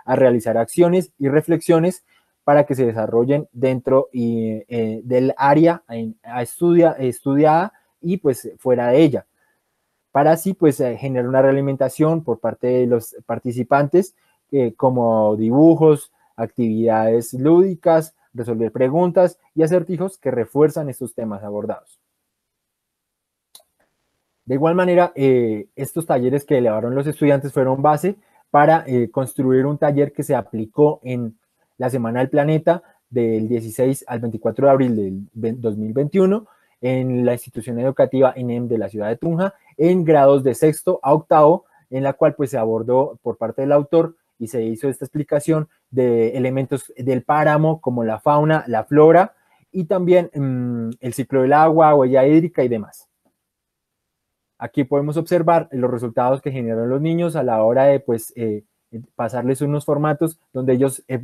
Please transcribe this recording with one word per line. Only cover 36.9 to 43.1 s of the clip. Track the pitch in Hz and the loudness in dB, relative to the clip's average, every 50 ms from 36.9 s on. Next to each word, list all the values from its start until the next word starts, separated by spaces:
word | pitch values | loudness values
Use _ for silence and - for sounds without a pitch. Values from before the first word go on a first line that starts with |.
| 131 131 127 127 123 123 123 | -2 -2 -2 -2 -2 0 0
la | 120 120 | 0 -2
institución | 117 - 127 - 123 110 127 117 117 | -2 -6 -14 -14 -14 -12 -10 -8 -4
educativa | 123 135 131 - 139 120 - 131 135 127 - | -4 -4 0 0 0 0 2 2 2 2 2
inem | 131 123 120 120 120 123 | -2 -8 -6 -6 -6 -4
de | 117 120 110 | -4 -4 -4
la | 101 98 | -4 -6
ciudad | 104 107 101 107 | -8 -8 -6 -6
de | 117 | -6
Tunja | - - 170 165 165 190 196 - _ _ _ _ | -4 -4 -4 -4 -2 -4 -4 -6 _ _ _ _
en | - 151 175 180 185 165 | -2 0 2 2 2 2
grados | 160 156 147 139 139 143 139 131 | 2 4 6 6 6 6 4 2
de | 131 117 | 0 -2
sexto | - - 156 151 - - 180 185 - - | 2 0 0 0 0 -4 -4 -4 -4 0
a | 135 151 | 0 0
octavo, | 156 - - 175 156 151 151 175 190 _ _ _ _ _ - | 0 2 2 4 6 6 6 4 2 _ _ _ _ _ -10
en | 127 131 135 | -8 -4 -4
la | 139 139 | -4 -2
cual, | - 160 151 143 | 0 0 0 0
pues, | - 147 123 | -2 -6 -4
se | 139 123 | -4 -4
abordó | 110 113 110 113 113 117 123 131 139 147 | -2 -2 -2 -4 -2 0 0 0 0 0